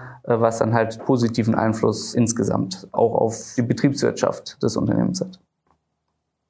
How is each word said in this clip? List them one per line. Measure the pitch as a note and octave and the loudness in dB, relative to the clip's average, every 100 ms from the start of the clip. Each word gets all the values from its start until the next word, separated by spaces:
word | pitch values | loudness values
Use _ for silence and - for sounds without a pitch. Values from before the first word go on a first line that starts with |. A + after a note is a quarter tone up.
| - - | -16 -10
äh, | - A#2 | -2 2
was | A2+ A2+ | 2 2
dann | A2+ | 2
halt | A#2 A2+ - - | 2 0 -2 0
positiven | C3 A#2 A#2 A2 A2 | 2 2 0 0 2
Einfluss | A2 A2+ A2+ G#2+ - B2+ | 2 2 0 0 -2 0
insgesamt | A#2 - G#2 - - - - | 0 0 0 0 -2 -6 -6
auch | - A#2 - | 0 2 2
auf | A2+ A2 - - | 0 -2 -8 -4
die | |
Betriebswirtschaft | A#2+ A#2+ C#3+ C3 A#2 - - - - - | -2 2 0 2 -2 0 -2 -4 -10 -4
des | B2+ - | -2 -2
Unternehmens | - - - F#3 | 0 0 0 -2
hat. | F#3 - _ _ _ _ _ _ _ _ _ _ _ | -6 -10 _ _ _ _ _ _ _ _ _ _ _